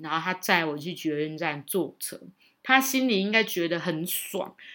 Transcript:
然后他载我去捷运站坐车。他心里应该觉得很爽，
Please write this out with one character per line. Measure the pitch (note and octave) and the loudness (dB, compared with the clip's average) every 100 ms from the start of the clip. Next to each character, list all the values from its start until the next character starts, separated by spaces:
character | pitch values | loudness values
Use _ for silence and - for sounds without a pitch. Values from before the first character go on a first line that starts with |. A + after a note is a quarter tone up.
然 | D#3 | -2
后 | D#3+ | -2
他 | E3+ F3+ | 0 -2
载 | - F3+ | 2 2
我 | D#3+ D3 | 2 -2
去 | D#3+ | -6
捷 | F3 D#3+ D3 D#3 | -4 -2 0 -2
运 | D#3 | -2
站 | E3 D3 C#3+ | -4 -4 -2
坐 | G3 E3 - | -2 -2 -4
车。 | - - F3 - _ _ | -10 -10 -16 -20 _ _
他 | - C4 | 4 4
心 | C4 C4 C4 | 4 2 4
里 | G3+ | 4
应 | G3 | 4
该 | A3+ G#3 | 4 2
觉 | F#3 E3+ | 0 0
得 | E3+ | 0
很 | E3+ D#3 F3 | 0 -2 -2
爽， | - - F#3+ - - - | -4 -6 -6 -8 -12 -20